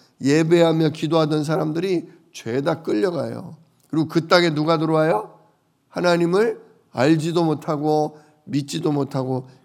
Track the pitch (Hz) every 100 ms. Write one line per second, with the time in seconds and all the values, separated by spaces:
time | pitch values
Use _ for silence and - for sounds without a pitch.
0 | _ - 131 156 160 170 165 160 156 156
1 | 151 165 156 156 147 156 156 160 190 170
2 | - - _ - 117 127 151 156 - 214
3 | 196 160 117 117 120 156 _ _ - 156
4 | 156 165 160 180 175 147 151 160 160 160
5 | 156 214 208 - _ _ _ _ _ 175
6 | 175 170 170 185 226 - - _ _ 120
7 | 139 160 160 165 165 151 - 147 151 151
8 | 151 - _ _ - 143 139 165 156 143
9 | 131 135 131 127 127 -